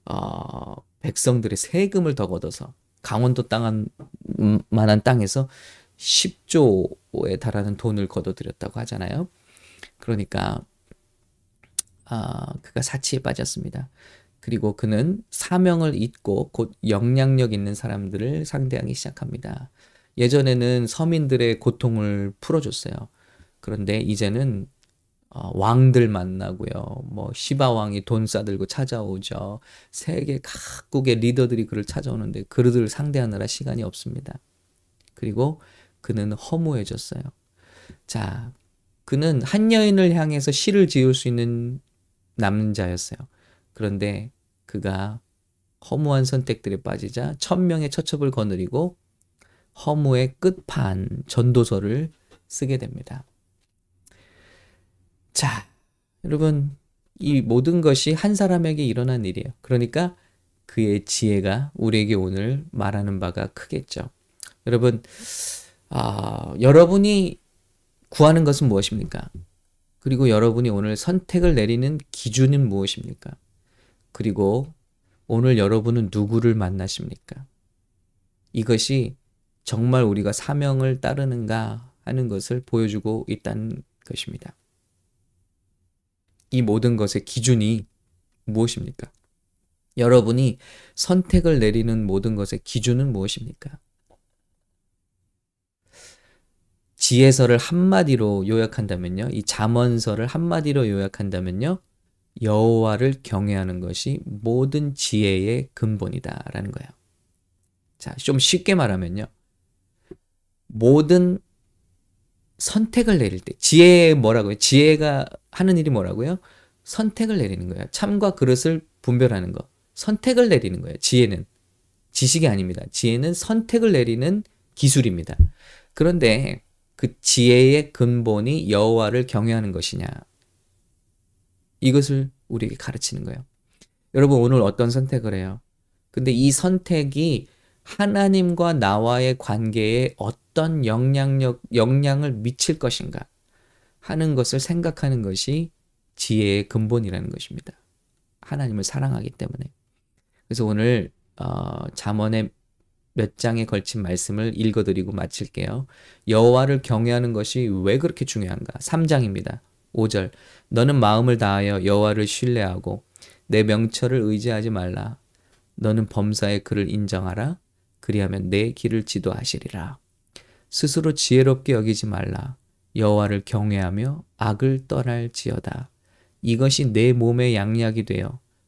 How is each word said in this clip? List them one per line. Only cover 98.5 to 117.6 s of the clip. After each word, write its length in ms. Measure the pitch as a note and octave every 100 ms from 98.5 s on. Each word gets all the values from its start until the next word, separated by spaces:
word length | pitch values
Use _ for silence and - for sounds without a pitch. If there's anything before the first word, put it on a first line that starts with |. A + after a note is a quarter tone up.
| A2 A2 - G#2 F2+ F2 F#2 A#2+
이 100 | -
잠언서를 840 | G2 - G#2+ A#2+ B2 A#2 A2 G#2 A#2+
한마디로 600 | D#3+ E3+ E3 D3 C#3 A2+
요약한다면요. 920 | G2 G2 - G2+ F#2 F#2 F#2 C#3+ F#3 _ _ _ _ _ -
여호와를 760 | A2 G#2+ A2+ A2+ A2 G#2+ C3+ C3+
경외하는 580 | - F#2+ G2+ G2 F#2 F2+
것이 400 | F2+ F2+ C3+ C#3
모든 680 | - G#2 A2+ B2 C3+ D3 D3
지혜의 760 | C#3 - G#2+ G2+ F#2+ G2+ B2 C3+
근본이다라는 960 | - A2 G#2 G2 - - - - - G2+
거예요. 160 | - - _ _ _ _ _ _ _ _ _ _ _
자, 160 | -
좀 240 | B2+ - C3+
쉽게 360 | - F3+ F#3
말하면요. 520 | F#3 A#2+ F#2 F2 G2 - _ _ _ _ _ _ _ _ - _ _ _ _ -
모든 720 | A2 A#2 D3 D3+ F3+ F3+ F#3 - _ _ _ _ _ _ _ _ _ _ -
선택을 600 | - G#3+ A3+ B3 A3+ F3+
내릴 220 | G#2 F#2
때, 140 | - -
지혜 560 | - D#3 F3 F3 E3
뭐라고요? 420 | D3 A2 A#2 G2+ G#2
지혜가 720 | - C3+ D3+ D3+ D3+ C#3 - - _
하는 280 | - F#3 F3
일이 120 | D3+
뭐라고요? 480 | A2+ F2+ G2 C#3 F#3 - _ _ _
선택을 540 | - - G#3+ - A3+ G3+
내리는 300 | G#2 F2+